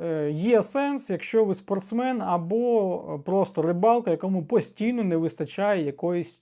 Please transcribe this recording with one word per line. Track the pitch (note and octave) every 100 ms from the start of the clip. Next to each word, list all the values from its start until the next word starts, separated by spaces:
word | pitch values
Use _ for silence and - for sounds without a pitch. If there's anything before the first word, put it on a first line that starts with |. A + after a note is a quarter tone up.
Е, | E3 D#3 D3
є | D3+ G#3 A3+
сенс, | - C#4 C#4+ C#4 -
якщо | F3+ - A3+
ви | G#3
спортсмен | F#3 - G3 F#3+ A3+ B3+ B3
або | F#3+ F3 E3+ A3+ B3 A#3 F#3+ F3 D#3 D3+
просто | C#3+ F#3+ F#3+ -
рибалка, | D#3+ F3 G#3+ A#3+ A3+
якому | E3 F#3+ F#3
постійно | D3+ A#3 - - A3 B3
не | G3 E3
вистачає | E3 - D3+ - G3+ G3
якоїсь, | C#3+ C#3 E3+ F3 E3 -